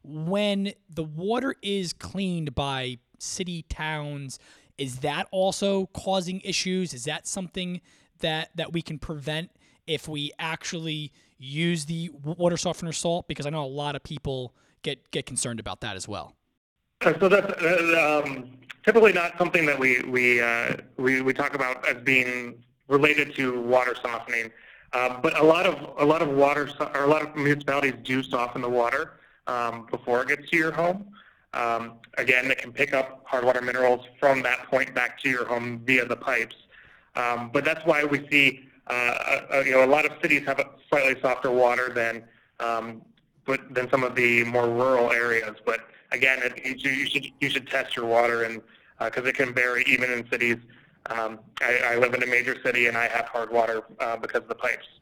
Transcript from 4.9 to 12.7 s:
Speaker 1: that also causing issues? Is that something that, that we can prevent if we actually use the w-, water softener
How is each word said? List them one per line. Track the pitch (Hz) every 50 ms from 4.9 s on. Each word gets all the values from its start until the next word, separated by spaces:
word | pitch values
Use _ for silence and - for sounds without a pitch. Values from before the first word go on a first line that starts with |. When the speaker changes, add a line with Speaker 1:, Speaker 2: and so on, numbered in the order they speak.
| 123 127
Speaker 1:
that | 135 147 143 170 190 -
also | - 190 190 196 - - 202 202 196 196 190
causing | - - - - 190 190 190 175 175 185 190 -
issues? | 196 170 - - 185 185 185 185 165 -
Is | 123 123
that | 151 151 170 _
something | - - 202 185 170 - 190 180 180 180 175 _ _ _ _ _ _ _ _
that, | - 160 156 156 160 - _
that | 170 160 -
we | 165 170
can | 160 - 160 143
prevent | - - 160 147 131 156 151 160 170 - _ _ _ _ _ _ _
if | - 156 139 -
we | 156 151 147 143 143 -
actually | - 165 160 160 - - - - 165 160 160 156 151 151 139 _ _ _ _ _
use | _ 131 135 139 156 165 170 175 165 143
the | 147 170 165 165 175
w-, | - 143 139 147 170
water | 170 175 170 175
softener | 156 - 180